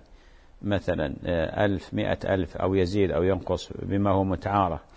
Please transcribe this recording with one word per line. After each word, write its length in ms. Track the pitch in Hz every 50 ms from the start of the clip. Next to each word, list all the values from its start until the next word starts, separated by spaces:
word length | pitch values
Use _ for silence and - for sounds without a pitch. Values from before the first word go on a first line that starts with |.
| - - - - - - - - - - - -
مثلًا، 540 | - 101 101 90 - 90 85 82 76 69 - - -
آه، 400 | 87 87 82 78 - - - 104
ألف، 280 | 101 98 90 - - -
مائة 260 | 107 101 98 - - - 90 98
ألف، 240 | 92 85 78 -
أو 180 | - 87 92 95
يزيد 360 | 95 90 87 101 104 98 85
أو 120 | 73 78 90
ينقص 500 | 95 95 90 - - 90 82 - - - -
بما 300 | - 92 98 98 101 101
هو 120 | 92 98 95
متعارف، 580 | 95 90 78 - 98 101 101 95 85 78 71 - - -